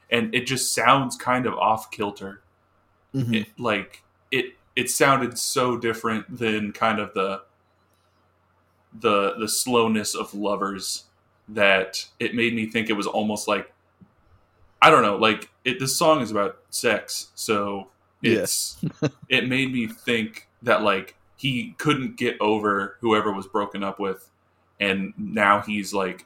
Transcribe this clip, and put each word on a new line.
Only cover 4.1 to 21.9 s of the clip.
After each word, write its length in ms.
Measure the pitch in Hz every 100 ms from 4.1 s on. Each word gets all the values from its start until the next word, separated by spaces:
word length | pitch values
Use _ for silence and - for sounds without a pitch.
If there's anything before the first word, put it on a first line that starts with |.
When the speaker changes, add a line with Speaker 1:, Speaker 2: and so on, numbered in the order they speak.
| _ _
Speaker 1:
it, 220 | 131 - - _ -
it 140 | 123
sounded 480 | - 143 135 120 117
so 380 | - 135 123 113
different 600 | 113 113 113 110 - 120
than 360 | 113 107 104
kind 260 | - 113 107
of 140 | 101
the, 280 | 101 95 98 - _ _ _ _ _ _ _ _ _ _ _ _ _ _ 110
the, 360 | 113 101 98 -
the 80 | 107
slowness 680 | - - 120 113 110 101 -
of 180 | 104
Lovers 720 | 101 101 101 98 98 92 - _ _ _ _ -
that 580 | 107 101 95 - - - _
it 160 | 117 120
made 180 | 117
me 120 | 117 110
think 240 | 117 110
it 40 |
was 140 | 104 101
almost 400 | 107 107 104 -
like, 240 | 101 - _ _ _ - _ _ _ _ _ _ _
I 80 | 151
don't 120 | 151
know, 120 | 107 98
like, 320 | 110 104 - _ 127
it, 140 | 127
this 160 | 135 -
song 240 | 165 156
is 100 | 110
about 280 | 104 98 - _
sex, 580 | - 120 104 - - - -
so 540 | - 104 101 101 98 _ _ _
Speaker 2:
Yeah. 180 | 117 113
Speaker 1:
it's, 340 | 85 - - - 156 - 143
Speaker 2:
<laughs> 240 | - -
Speaker 1:
it 180 | 131 127
made 240 | 127 131
me 140 | 127 110
think 600 | - - 117 107 - _ _
that, 220 | 117 107
like, 320 | 104 98 95 _ _ _
he 400 | 139 123 117 -
couldn't 400 | 156